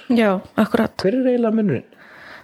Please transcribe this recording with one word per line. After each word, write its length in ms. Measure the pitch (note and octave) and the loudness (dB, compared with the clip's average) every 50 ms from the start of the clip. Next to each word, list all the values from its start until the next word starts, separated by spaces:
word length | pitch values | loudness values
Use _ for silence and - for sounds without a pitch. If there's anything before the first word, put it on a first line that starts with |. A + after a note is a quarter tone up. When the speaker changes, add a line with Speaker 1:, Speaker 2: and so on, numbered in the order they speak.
| - - | -4 -2
Speaker 1:
Já, 320 | A#3+ A#3 A3 G3+ F#3 G3 - - - - | 0 2 2 2 0 -2 -4 -6 -2 -2
akkurat. 380 | G#3+ - - A3 A3 - - - | -2 0 0 -2 -2 -2 -4 -2
Speaker 2:
Hver 160 | - F#3+ A#3 | -2 0 0
er 140 | C4+ B3+ B3+ | 0 0 0
eiginlega 260 | B3 A#3+ A#3 A3 A3 | 0 0 0 0 0
munurinn? 320 | A3 G#3+ F#3 C3 G#2 - - - - - - - - - - - - | 0 0 0 0 -2 -4 -8 -20 -20 -20 -20 -20 -20 -20 -20 -20 -20